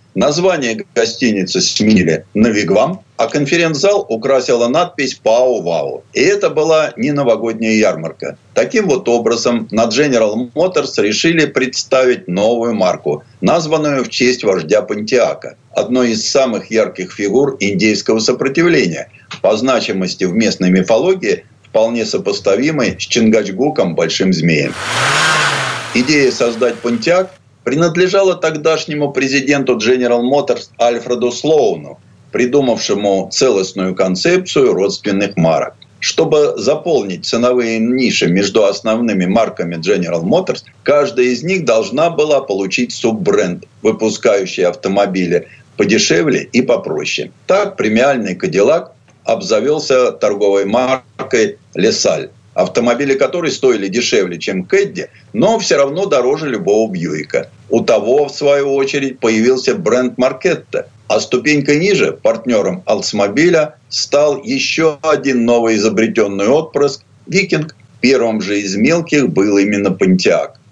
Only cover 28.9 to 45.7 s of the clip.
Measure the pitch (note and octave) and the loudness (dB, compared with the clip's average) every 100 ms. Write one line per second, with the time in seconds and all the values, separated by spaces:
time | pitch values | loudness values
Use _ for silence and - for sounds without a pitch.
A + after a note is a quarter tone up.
28.9 | D3 C#3+ C3 C3+ C#3 C3 C#3+ B2+ A#2 A2 | -4 -4 -2 -2 0 0 0 0 0 2
29.9 | B2+ B2 A#2+ A#2+ C#3+ C3 A#2+ - - A#2+ | 2 2 2 2 0 0 -2 -6 -2 0
30.9 | A#2+ - A#2+ B2 - D3 D#3 A2+ E2 C#2+ | 0 -2 -2 -2 -2 2 4 2 0 -8
31.9 | - _ - _ G#2 B2 C#3+ C3 A2 - | -18 _ -20 _ -2 0 2 2 0 -2
32.9 | G2+ G#2 G2 E2 - C3 G2 F#2 G2 F#2+ | -2 0 0 -2 0 2 2 -2 -4 -4
33.9 | F#2 F#2 F#2 E3+ F#2 F#3 - A2+ F2 G2 | 0 -2 0 0 0 0 2 2 2 0
34.9 | F#2+ G#2 G2 G2+ F#2 E2 D2+ - - _ | -2 -4 -2 -2 0 2 2 -2 -8 _
35.9 | _ - - D#3+ D3+ C#3+ - A2 D#3 F3 | _ -4 0 2 4 2 0 -2 -2 0
36.9 | D3 G2+ F2 - A#2 B2 B2 A2+ A2+ A2+ | -2 -2 -6 -4 0 2 2 0 0 0
37.9 | B2+ A#2+ - F#2+ F2+ G2+ A2+ G2+ G2 A2+ | 0 0 0 0 2 2 2 2 0 -2
38.9 | A2+ A#2 F#2+ F2+ A2 G#2+ - F2 E2 E2+ | -2 0 0 0 2 0 -2 -8 -4 0
39.9 | G2 E2+ E2+ F2 E3 F#3 - - _ - | 0 0 -4 0 0 0 -6 -10 _ 0
40.9 | D3 C3+ B2 B2+ A#2+ D3+ F#3+ C3+ A2+ G2+ | 2 2 0 0 0 -2 -2 0 0 0
41.9 | B2+ E3+ D3+ D3+ C#3 - G2 G2 A2+ A#2+ | 0 0 0 2 0 0 -4 -2 -2 -4
42.9 | - A#2 G#2+ F#2+ G2+ F#2 E2+ - _ G#2+ | -2 -2 -2 0 0 0 -4 -12 _ -2
43.9 | G#2+ G#2+ G#2 - G2+ F#2 - F2 F2 F#2+ | 0 -2 0 0 2 0 -2 -2 -2 -2
44.9 | G2 G2 F#2+ F2 E2+ - - _ | 0 0 0 -2 -2 -4 -14 _